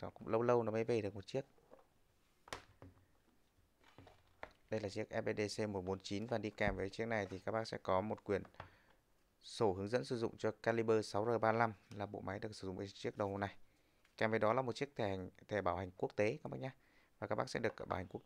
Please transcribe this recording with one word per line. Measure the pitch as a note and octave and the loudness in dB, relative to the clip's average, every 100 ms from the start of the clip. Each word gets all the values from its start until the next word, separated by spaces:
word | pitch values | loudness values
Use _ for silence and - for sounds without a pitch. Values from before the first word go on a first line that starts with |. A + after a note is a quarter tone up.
nó | G2+ | -8
cũng | - - | -10 0
lâu | A2+ | 4
lâu | A#2+ B2 | 6 6
nó | A2+ | 4
mới | A2 | 2
về | A2+ A#2+ | 2 2
được | G2+ G2+ | 2 -4
một | - | -6
chiếc. | C3 - - _ - _ _ _ _ _ _ - - - _ - - _ _ _ _ _ _ _ _ - - - - _ _ - - _ | -6 -6 -14 _ -20 _ _ _ _ _ _ -14 -14 -14 _ -20 -20 _ _ _ _ _ _ _ _ -20 -20 -20 -20 _ _ -16 -16 _
Đây | A2 | -4
là | G#2 | -4
chiếc | G#2 G#2+ | -4 -4
S | A2+ A2 | -2 0
B | A2 | 0
D | G#2 - | 0 0
C | G#2+ | -2
một | G2+ | 0
bốn | F2+ F#2+ | -2 -2
chín | - G2+ A2+ | -2 -4 -2
và | A#2 | -2
đi | G#2 | -2
kèm | - G#2 F#2+ | 0 0 2
với | G2 | -2
chiếc | - A2+ | -4 -2
này | A2+ G2 | -2 -2
thì | F#2+ | -4
các | G#2+ | -2
bác | A2 A2+ | -2 -2
sẽ | - | -4
có | - F#2 | 2 2
một | G#2 - | 2 -4
quyển | - F#2+ - - - - _ _ _ _ _ _ | 0 -2 -2 -12 -18 -20 _ _ _ _ _ _
sổ | - - A2 | -16 2 2
hướng | F#2 G2+ | 2 0
dẫn | B2 C#3 | -2 -2
sử | B2 | -2
dụng | A2+ - | -2 -2
cho | A2 | -4
Caliber | - - A2+ A2+ A2 G#2 | 0 0 2 4 4 2
sáu | G2+ A2 | 0 2
R | A2+ | 4
ba | A2+ | 4
lăm | A2 A2+ G2+ - G#2+ | 4 2 0 -12 -8
là | G2+ | -6
bộ | G#2 | -6
máy | - G2 | -6 -6
được | G#2+ G#2 | -8 -8
sử | F#2+ | -6
dụng | F#2+ | -6
với | G2+ | -6
chiếc | - A#2+ - | -6 -6 -2
đồng | G2+ | -2
hồ | G2 | 0
này. | G2+ - - _ _ _ _ - | -4 -6 -18 _ _ _ _ -2
Kèm | A2 | 2
với | A2 | 4
đó | G#2+ | 4
là | A#2+ | 4
một | C3 A2+ | 2 -2
chiếc | C#3 - | -6 -2
thẻ | G#2+ | -2
hành-, | F#2+ F#2 - - | 0 -6 -12 -4
thẻ | G#2 | 0
bảo | F#2+ F2 | 2 0
hành | F#2 - | -2 -4
quốc | - - | -4 2
tế | G#2 D3+ | 2 2
các | - | -6
bác | C3 | -6
nhé. | C3 - _ _ _ _ | -8 -10 _ _ _ _
Và | G#2 | -4
các | A2+ | -2
bác | B2 | -2
sẽ | C3+ | -2
được | A2+ - - | -2 -2 -4
bảo | F#2 | -4
hành | F#2+ | -4
quốc | - | -10